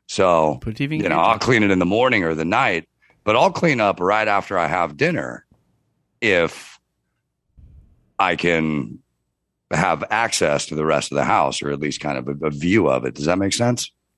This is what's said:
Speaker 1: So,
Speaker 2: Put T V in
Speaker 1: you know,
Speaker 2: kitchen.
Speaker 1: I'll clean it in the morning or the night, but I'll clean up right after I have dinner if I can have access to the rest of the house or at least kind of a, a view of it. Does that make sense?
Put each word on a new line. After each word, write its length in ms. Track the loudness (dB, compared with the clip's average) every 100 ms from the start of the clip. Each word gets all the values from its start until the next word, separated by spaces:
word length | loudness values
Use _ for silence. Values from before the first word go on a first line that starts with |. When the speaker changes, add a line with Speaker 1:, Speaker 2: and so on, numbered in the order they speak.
| -8
Speaker 1:
So, 520 | 0 4 4 2 -2
Speaker 2:
Put 160 | -8 -6
T 80 | -4
V 100 | -2
in 60 |
Speaker 1:
you 60 | 0
know, 60 | 2
Speaker 2:
kitchen. 140 | 2
Speaker 1:
I'll 80 | 2
clean 240 | 2 2
it 80 | 4
in 80 | 2
the 60 | 2
morning 380 | 2 2 2
or 100 | 0 -2
the 100 | 0
night, 420 | 0 0 -2 -6 _ _ _ 0
but 100 | 4
I'll 160 | 2
clean 300 | 2 0 2
up 180 | 0 2
right 280 | 0 2 2
after 300 | 0 0 -2
I 100 | 0
have 280 | 0 -2 -2
dinner 500 | -2 -2 -6 -10 -18 _ _ _ _ _ _ _
if 580 | 2 4 2 -2 -18 -20 _ _ _ _ _ _ _ -20 -20 -20 -20 _ _ -2
I 180 | -2 0
can 600 | 0 0 0 -2 -4 -12 _ _ _ _ _ _ -6
have 320 | -2 0 -2 -2
access 560 | -2 0 0 0 0 -2
to 80 | -2
the 100 | 0
rest 260 | 0 0
of 40 | -2
the 80 | 2
house 360 | 2 2 -2
or 100 | -4
at 80 | -4
least 200 | -6 -6
kind 180 | -6 -6
of 100 | -6
a, 160 | -6 -4
a 20 |
view 360 | -2 0 2 2
of 160 | 0 -2
it. 100 | -4
Does 100 | -2
that 120 | 0
make 140 | -2
sense? 380 | 0 0 -2 -6 _ _